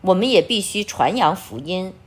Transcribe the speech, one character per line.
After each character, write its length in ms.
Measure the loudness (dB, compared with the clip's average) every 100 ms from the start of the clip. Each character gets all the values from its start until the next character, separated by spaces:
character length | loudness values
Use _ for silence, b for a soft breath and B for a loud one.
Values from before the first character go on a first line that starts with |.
我 120 | 2
们 160 | 2 4
也 120 | 4
必 200 | 4 -2
须 220 | -2 -6
传 340 | -6 -2 0 2
扬 180 | 0 0
福 220 | -8 -12
音 360 | -6 -6 -6 -14